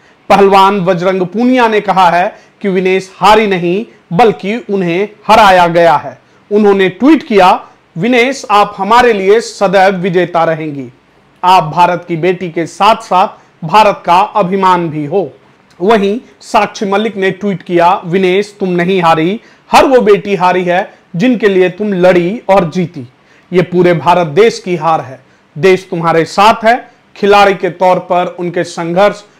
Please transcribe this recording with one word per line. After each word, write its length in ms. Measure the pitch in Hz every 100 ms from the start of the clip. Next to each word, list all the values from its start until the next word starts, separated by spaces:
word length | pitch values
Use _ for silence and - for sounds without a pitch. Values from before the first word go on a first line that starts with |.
| _ _ -
पहलवान 520 | 196 196 196 190 202
बजरंग 400 | 175 185 180 190
पूनिया 460 | 180 208 247 254 226
ने 140 | 208
कहा 280 | 196 185 180
है 260 | 170 196 - _ _
कि 80 | 202
विनेश 420 | 185 185 185 185 -
हारी 320 | 185 220 214
नहीं 380 | 185 175 185 226 _ _ 170
बल्कि 400 | 233 - 190 233
उन्हें 520 | - 196 175 170 208 - -
हराया 400 | 220 202 185 170
गया 280 | 170 165 147
है। 260 | 139 123 _ _ _
उन्होंने 380 | 208 208 196 185
ट्वीट 340 | 185 262 302
किया, 440 | - 208 180 233 - _ _ 165
"विनेश, 480 | 220 247 247 262 -
आप 240 | 208 - -
हमारे 360 | 196 240 247
लिए 280 | 208 190 220
सदैव 540 | 220 - 196 196 190 190
विजेता 480 | 185 175 175 170
रहेंगी। 460 | 165 156 156 143 123 - _ _ _ _
आप 200 | 180 185
भारत 420 | 160 160 175 175 -
की 100 | 170
बेटी 320 | 175 180 185
के 160 | 160 160
साथ-साथ 640 | - 202 226 - 180 208 - _ _ 165
भारत 380 | 208 214 190 -
का 140 | 175
अभिमान 680 | 208 208 180 196 185 180 170
भी 160 | 151 143
हो।" 280 | 190 147 - _ _ _ _
वहीं 380 | 185 226 196 220 - _
साक्षी 440 | - 233 208 - 196
मलिक 320 | 196 220 214
ने 140 | 190
ट्वीट 320 | 185 208 180
किया, 380 | - 175 170 196 175
"विनेश, 520 | 185 185 185 202 -
तुम 100 | 190
नहीं 320 | 175 175 190
हारी, 400 | 165 160 165 220 - _ _
हर 140 | 240 302
वो 160 | 254
बेटी 340 | 208 202 202 190
हारी 280 | 180 180
है 300 | 175 175 202 - _ 170
जिनके 340 | 247 233 214
लिए 200 | 185 185
तुम 240 | 180 214
लड़ी 480 | 190 180 180 175 233 -
और 200 | 196 170
जीती। 400 | 180 175 143 123 _ _ _ _
ये 80 | 180
पूरे 320 | 175 175 175
भारत 340 | 165 165 180 165
देश 320 | 147 226 220
की 160 | 185 170
हार 260 | 160 160
है। 180 | 123 131 _ _ _ 147
देश 300 | 185 185 -
तुम्हारे 360 | 175 165 165 160
साथ 300 | - 208 214
है।" 280 | 220 254 - _ _ -
खिलाड़ी 380 | 202 202 196
के 160 | 190 185
तौर 300 | - 185 180
पर 360 | 180 180 180 175
उनके 240 | 180 175
संघर्ष 600 | 170 - 170 175 202 180 -